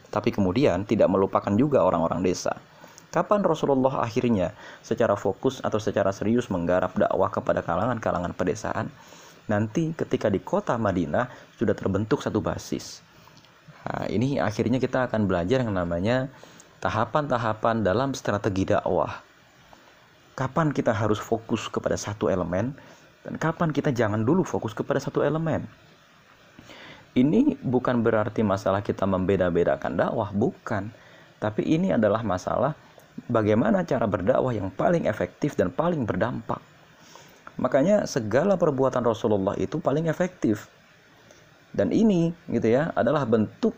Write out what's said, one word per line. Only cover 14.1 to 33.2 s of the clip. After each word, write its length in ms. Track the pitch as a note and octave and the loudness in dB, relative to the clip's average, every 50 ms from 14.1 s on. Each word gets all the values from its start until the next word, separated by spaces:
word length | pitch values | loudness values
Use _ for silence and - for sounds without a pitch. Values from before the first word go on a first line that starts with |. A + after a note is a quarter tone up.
| D2+ | -2
ini 240 | G#2 B2 C3+ C#3+ | -2 0 0 0
akhirnya 400 | - D2 G#2 G#2 - G#2+ G2 B2 | 0 -2 -2 0 0 0 0 2
kita 320 | B2+ B2+ B2 - C3+ B2+ A#2+ | 0 0 0 0 0 -2 0
akan 160 | - A2 G#2 | 0 0 0
belajar 400 | F#2 F#2+ F2 E2+ F#2 B2+ C3 B2 | 2 2 0 2 2 0 0 0
yang 80 | A2+ G2 | 0 -2
namanya 560 | F#2 F2 E2+ E2+ E2+ F#2 A2 B2 B2+ C3 D3+ - - - - - - - - - - - | -2 -2 -2 -2 -2 0 0 0 0 -2 -4 -10 -16 -20 -20 -20 -20 -20 -20 -16 -6 -4
tahapan-tahapan 960 | F#2 F#2+ A2 A2+ A2+ - D#3 D3 C#3 C3 A#2 A#2 A2 G#2+ - - A#2 A2+ A2+ | -2 0 0 -2 0 0 -2 -2 0 -2 -2 0 -2 -4 0 0 0 0 2
dalam 320 | G#2 F2+ F#2 A2+ C3+ C#3 C3 | 2 2 2 2 0 -2 -4
strategi 560 | - - - G#2 G2+ - A2 F#2 F#2+ F#2+ - | -6 -4 -2 -2 0 0 -2 0 0 0 2
dakwah. 560 | G2+ - - - F#2 E2 C#2+ - - - - _ - _ _ _ _ _ - - - - - - - - - _ _ _ _ - - | 0 0 0 0 0 0 0 -2 -4 -12 -18 _ -20 _ _ _ _ _ -20 -20 -20 -20 -20 -20 -20 -20 -20 _ _ _ _ -16 -8
Kapan 320 | - C3 C3 - E3 D#3+ D3+ C3 | -6 -6 -2 0 0 0 2 0
kita 160 | - - B2+ A2+ | 0 0 0 0
harus 240 | G2+ A2+ G#2+ G#2+ | 2 2 0 0
fokus 480 | - - - A#2 A2 - - A#2+ A2 - | 0 -2 -4 -4 -4 -2 -4 -4 -4 -4
kepada 300 | - - A2+ - - E2+ | -4 -6 -4 -2 -2 -2
satu 320 | - - G#2 G#2+ - G#2+ D2+ | -2 -4 -8 -6 -2 0 0
elemen, 480 | F#2 F2+ F2 E2+ F2 F#2 G#2+ C3 D3 - - - - - - - _ _ - | 0 0 -2 -2 -2 -2 -2 -4 -6 -10 -16 -20 -20 -20 -20 -20 _ _ -14
dan 100 | - - - | -12 -10 -4
kapan 320 | - D#3+ D#3+ - F3 D#3+ D3 | -4 -4 -2 0 -2 -2 -2
kita 160 | D3 - D3+ | -2 -2 -2
jangan 320 | B2+ A#2 A#2 G#2 G#2 A2 | 0 0 0 0 0 0
dulu 240 | A2 A2+ E3 F#3+ D#3+ | 2 2 2 2 0
fokus 320 | - - G2+ - A2+ - | 0 -2 -4 -4 -4 -6
kepada 240 | - A#2+ - C#3 C#3 | -6 -4 -2 -2 -2
satu 240 | - C#3+ - C#3+ B2+ | -2 -2 -2 0 0
elemen. 400 | C#3+ D3 D#3+ E3 D#3+ B2+ F#2 - A2 - - - - - _ _ _ _ _ _ _ - _ - - - - - - - - - - - - - - - | 0 0 -2 -2 -2 -2 -4 -4 -8 -14 -20 -20 -20 -20 _ _ _ _ _ _ _ -20 _ -20 -20 -20 -20 -20 -20 -20 -20 -20 -20 -20 -20 -16 -4 2
Ini 400 | B2+ B2+ D3 F3+ A3+ C#4+ D4+ - - - | 2 4 4 6 4 4 4 2 -2 -2
bukan 400 | C#3 B2 B2+ B2+ C3 B2+ A#2+ A2 | 0 0 0 2 2 0 2 2
berarti 400 | A#2 A2+ G#2+ G#2+ G#2+ - - A2+ | 2 2 2 0 0 0 0 2
masalah 400 | G2+ F#2+ G2 - G2 F#2+ G2+ G2+ | 2 2 2 2 0 0 0 0
kita 240 | - G2 - F#2+ G2 | -2 -2 -2 0 0
membeda-bedakan 880 | F#2+ F#2 F#2 F2 G2 F2+ F#2 F2+ E2+ F2 F2 - C#2+ D2 - - C2 | 0 0 2 2 2 2 2 2 2 2 4 2 2 0 0 -4 0
dakwah, 320 | E2+ - - - B2+ G#2 G2+ | 0 0 0 0 -2 -4 -2
bukan. 640 | F#2+ G2+ A2+ F3+ - - - - A#2 G2+ G2 G#2+ - - - - - - - - - - | 0 0 0 0 -2 -6 -8 -6 -6 -6 -6 -8 -12 -16 -20 -20 -20 -20 -20 -20 -16 -6
Tapi 240 | - G#2+ A2 - - | -6 -6 -4 -2 0
ini 320 | - D#3 D#3+ F#3 F#3+ D#3 | 0 2 2 2 2 2
adalah 240 | A#2+ G#2+ G#2 G2+ A2+ | 4 4 4 2 2
masalah 560 | A#2 G#2 F2+ F#2 - - E2 F2+ A#2 D3 D3+ - - - - - - - - - | 0 -2 -4 -2 -2 -2 0 0 0 0 -2 -6 -14 -20 -20 -20 -20 -20 -20 -18